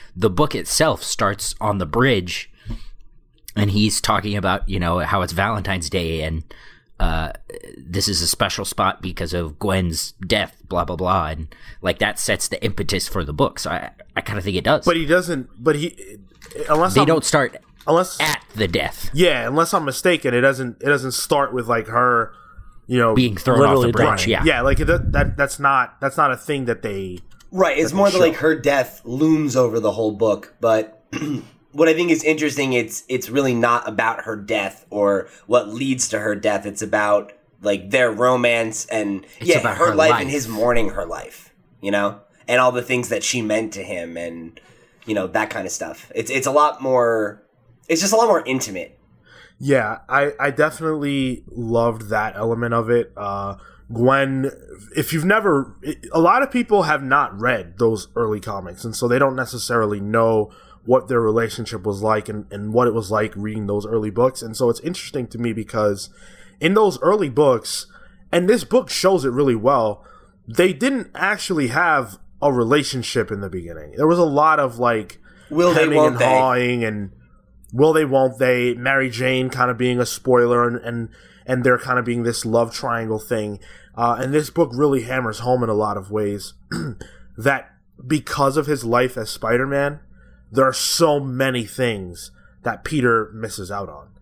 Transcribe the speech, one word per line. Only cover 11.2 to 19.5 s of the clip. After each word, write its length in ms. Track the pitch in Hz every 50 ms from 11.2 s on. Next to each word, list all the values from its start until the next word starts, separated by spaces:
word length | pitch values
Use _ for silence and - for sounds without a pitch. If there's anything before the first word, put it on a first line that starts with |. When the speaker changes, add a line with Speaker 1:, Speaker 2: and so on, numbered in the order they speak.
| 80 78
Speaker 1:
and, 260 | 78 78 78 - - - - - - -
like, 180 | - 92 85 -
that 180 | 104 104 104 -
sets 300 | - - 101 - - -
the 140 | - - -
impetus 420 | 107 101 - 90 - 101 90 -
for 180 | - - 95 82
the 80 | -
book, 280 | 80 73 135 - - -
so 100 | - -
I, 200 | 80 - - - - - - - -
I 40 | -
kinda 220 | - - 104 104
think 140 | 87 101 92
it 80 | 90 -
does. 200 | 117 107 - -
Speaker 2:
But 120 | 175 170
he 100 | 165 160
doesn't, 420 | 143 165 180 175 170 165 135 120 - - -
but 140 | 123 160 147
he, 420 | 147 160 170 - - - - - - - - _ _ - - - - 151 156
unless 260 | 151 156 175 185 190
Speaker 1:
They 80 | -
Speaker 2:
I'm 40 | 147
Speaker 1:
don't 180 | 151 165 151 -
start 320 | - - 147 131 - - - _ _ - - -
Speaker 2:
unless 340 | - 160 170 185 180 - -
Speaker 1:
at 240 | 156 151 147 - - - -
the 120 | 107 104
death. 440 | 87 82 - 76 - - - - -
Speaker 2:
Yeah, 340 | - 147 180 170 143 123 117
unless 260 | 117